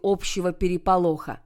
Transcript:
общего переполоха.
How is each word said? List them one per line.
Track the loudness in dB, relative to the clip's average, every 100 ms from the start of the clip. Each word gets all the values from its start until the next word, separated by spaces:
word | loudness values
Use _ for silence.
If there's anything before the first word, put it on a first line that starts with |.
общего | 0 0 -2 -2 -2
переполоха. | 0 -2 0 2 2 4 0 -4 -12